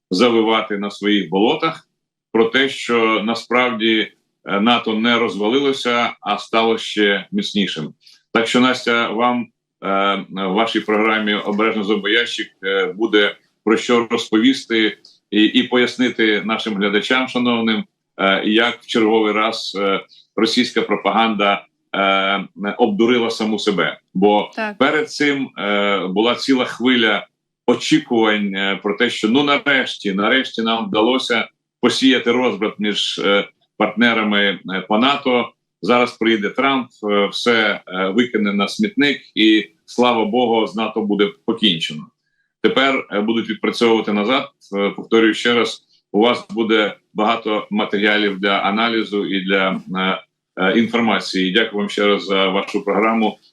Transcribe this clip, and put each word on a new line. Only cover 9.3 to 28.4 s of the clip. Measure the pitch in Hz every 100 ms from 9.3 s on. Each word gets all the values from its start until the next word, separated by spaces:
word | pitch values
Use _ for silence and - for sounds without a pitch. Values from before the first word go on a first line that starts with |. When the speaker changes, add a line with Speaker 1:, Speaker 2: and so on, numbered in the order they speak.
| 120 110 _ _ _
Speaker 1:
е, | 95 98 98 95 -
в | 92 95
вашій | 101 113 110
програмі | 104 107 110 107 104
«Обережно | 104 104 104 110 110
зомбоящик», | 98 104 101 113 - 107 107 _
е, | 95 98 90
буде | 92 110 104 101 - _ _
про | 107 110
що | - 120 113
розповісти | 117 - 110 127 131 - 113 107 - - _ -
і, | 104
і | 107 127
пояснити | - 123 120 - 127 - 110 104
нашим | 101 110 113 101
глядачам, | 101 101 - 131 127
шановним, | 123 123 117 113 107 - _ _ -
е, | 98 92
як | 107 107 120 117
в | -
черговий | 120 107 110 107
раз, | 107 110 - - 95
е, | 98 98 - _ _ -
російська | 110 123 120 110
пропаганда, | - 101 101 110 113 101 101 98 - _ _
е, | 95 98 98 98 98 87 - 101 -
обдурила | 117 101 113 123 113
саму | - 107 104
себе. | 107 92 76 - _
Бо | 92 104 104 -
Speaker 2:
Так. | - 214 202
Speaker 1:
перед | 143 151 151
цим, | - 143 139 127 -
е, | 101 101 101 98 92
була | 95 117
ціла | 120 - 131
хвиля | 117 - 123 123 110 98 - _ _ _ -
очікувань, | 120 - 156 - 113 110 104